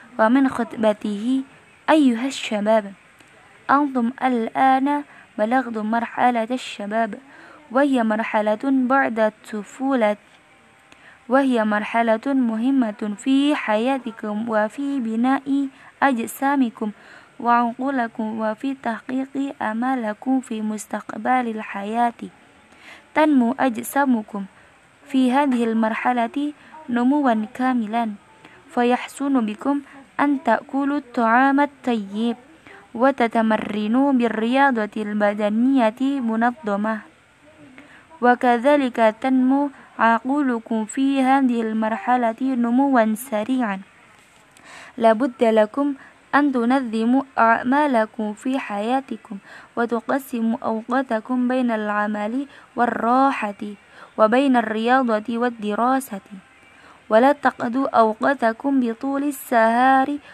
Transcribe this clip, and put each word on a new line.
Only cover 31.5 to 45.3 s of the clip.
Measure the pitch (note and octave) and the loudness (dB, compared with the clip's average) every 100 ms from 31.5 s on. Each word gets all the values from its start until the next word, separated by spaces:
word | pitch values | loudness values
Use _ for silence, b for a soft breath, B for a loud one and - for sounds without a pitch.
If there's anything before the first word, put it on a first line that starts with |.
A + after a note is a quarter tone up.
| C#4 | 4
الطيب | C#4+ C#4+ - A#3 G3 G3+ A#3 A#3 - - B B B | 0 -2 -4 -4 -4 -4 -2 -4 -10 -20 B B B
وتتمرنوا | A3+ C4+ C4+ A#3 A#3 A3 G#3+ - G#3 G#3+ A#3+ C#4 | 0 2 2 0 0 0 0 -2 -4 0 2 2
بالرياضة | C4 A#3 G#3+ A3 C4 C#4 A#3 G#3 A3 | 2 0 0 0 2 2 2 -2 -6
البدنية | G#3+ G#3 G#3 G#3 G#3 G#3+ B3 C4+ A3 A3 | -4 0 0 0 0 2 2 4 2 0
منظمة، | C4 C#4 A#3 A3+ A#3+ A#3+ G#3 G3+ G#3+ A3 - _ _ _ - - - - B B B - | -2 -2 -2 0 0 -2 -4 -2 -2 -6 -10 _ _ _ -20 -20 -20 -20 B B B 0
وكذلك | A#3+ A#3+ B3+ A#3+ B3 D4 C4 A#3+ A3 G#3+ | 2 4 4 2 4 2 2 2 2 2
تنمو | C4 C4 B3+ C#4 C#4+ - B - | 0 2 2 2 -2 -6 B 0
عقولكم | A3+ A3+ B3+ C#4+ C4+ A#3 - A3+ G#3+ | 2 2 0 -2 0 -2 -4 -4 -4
في | - C4+ C4+ | -2 0 2
هذه | C4 C#4 C4 A#3 | 2 2 2 0
المرحلة | A3 A3 A3 A3 - B3+ A#3 A3+ | -2 -2 -2 -2 0 0 0 -2
نموا | C4 B3+ A#3 A#3+ C#4 B3+ A3 G#3+ | -2 -2 0 2 4 4 2 0
سريعا. | - G#3+ G#3+ C4 A3+ G3 G3 _ - _ _ _ _ - B B B - | -4 -6 -2 -2 -2 -6 -12 _ -20 _ _ _ _ -20 B B B 0
لا | A3+ | 2
بد | A3 C4+ | 4 0